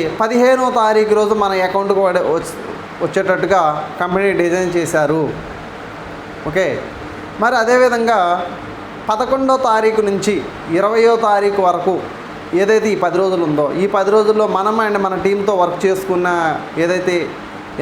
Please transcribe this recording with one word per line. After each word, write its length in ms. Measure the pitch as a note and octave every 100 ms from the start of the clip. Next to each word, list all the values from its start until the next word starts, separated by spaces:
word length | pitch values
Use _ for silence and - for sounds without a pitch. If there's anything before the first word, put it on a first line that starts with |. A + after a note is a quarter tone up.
| D#3+ F3
పదిహేనవ 500 | A3 A#3+ B3 B3+ B3+ B3
తారీఖు 320 | A3 G#3+ G#3+ G#3+
రోజు 140 | G#3 G#3+ G3
మన 80 | F#3+ F#3
అకౌంట్‌కి 340 | F#3+ G3 G3 F#3+
పడే-, 200 | F3+ A#2+ E3
వచ్-, 240 | E3 - - - - - E3+
వచ్చేటట్టుగా 580 | E3+ F#3 F3+ E3+ F#3+ D#3 D3+ - -
కంపెనీ 280 | F3+ F#3 G3 E3+
డిజైన్ 340 | E3+ F3+ F3+ E3+
చేశారు. 460 | D#3+ D#3+ D3 D#3+ C#3 - - - - - - - - - - - -
ఓకే, 180 | D#3+ F3 A#2 - - - - - -
మరి 160 | A3 B3
అదేవిధంగా 580 | A3+ B3 B3+ A#3 A3+ A3 F3 F3+ - - - - - - -
పదకొండవ 480 | A3 B3 C4+ C4 C4 C4
తారీఖు 300 | A3 A3 A3 G#3
నుంచి 240 | G3 - F#3 - - - E3
ఇరవయో 380 | G3+ A3+ A3+ A3+ A3
తారీఖు 300 | G3+ G3+ G3+ F#3
వరకు 260 | F3 F#3+ E3+ - - - - - E3+
ఏదైతే 280 | G3 A3 A3 G3
ఈ 20 | F3
పది 120 | E3+
రోజులు 220 | F#3+ F#3 E3
ఉందో, 160 | D3 C#3+ D#3+
ఈ 40 | G3 G3+
పది 140 | G3 G#3+
రోజుల్లో 300 | G#3+ G#3+ G#3 F#3
మనం 200 | G3+ A3+ G#3+
and 100 | G3+ G3
మన 80 | F3+ F#3
టీంతో 280 | G3+ G3 G3
వర్క్ 160 | F3 D3+ F#3+
చేసుకున్న 420 | F#3 - F3+ F3+ F3 D#3+ C#3+ - D#3 E3+
ఏదైతే, 320 | F#3 F#3 F3 D3+ - - - - -